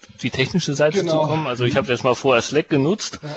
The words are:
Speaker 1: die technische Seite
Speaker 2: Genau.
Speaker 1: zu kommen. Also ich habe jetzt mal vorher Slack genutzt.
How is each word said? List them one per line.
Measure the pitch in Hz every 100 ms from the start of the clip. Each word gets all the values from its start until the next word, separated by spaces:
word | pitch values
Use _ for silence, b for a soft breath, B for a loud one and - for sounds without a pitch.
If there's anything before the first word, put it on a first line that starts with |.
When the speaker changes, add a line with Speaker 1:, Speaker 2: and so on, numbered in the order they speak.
| - -
Speaker 1:
die | 131
technische | - - 185 156 143
Seite | 151 196
Speaker 2:
Genau. | 170 156
Speaker 1:
zu | 151
kommen. | 156 147
Also | 123
ich | 123 139
habe | 131
jetzt | 120
mal | 127 120
vorher | 135 120
Slack | - 143 -
genutzt. | 151 143 214 - - 151